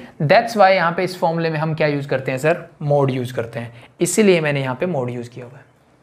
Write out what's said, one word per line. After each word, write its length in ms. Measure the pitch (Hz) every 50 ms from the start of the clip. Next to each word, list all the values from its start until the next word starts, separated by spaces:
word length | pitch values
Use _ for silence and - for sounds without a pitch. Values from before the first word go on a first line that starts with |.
| - - - -
that's 360 | 170 139 185 - - - - 208
why 120 | 190 190
यहाँ 220 | 190 190 165 170
पे 120 | 170 185 185
इस 140 | 180 180 -
फॉर्मूले 300 | 185 170 165 165 165 165
में 80 | 160 151
हम 140 | 160 160 156
क्या 120 | 156 156 151
यूज़ 200 | 143 143 135 143
करते 240 | 143 131 131 139
हैं 60 | 131 127
सर? 280 | 135 156 170 165 - - - _
मोड 300 | 156 143 143 143 139 131
यूज़ 220 | 127 131 123 120 -
करते 260 | - 117 - - 120
हैं, 140 | 117 120 - - - - _ -
इसीलिए 400 | 175 170 - - 214 196 180 165
मैंने 200 | 156 147 143 139
यहाँ 140 | 135 131 127
पे 100 | 120 170
मोड 240 | 185 170 139 123 123
यूज़ 200 | 120 123 120 117
किया 160 | 117 135 120
हुआ 120 | 120 - -
है। 80 | - _ _ _ _ _ _ _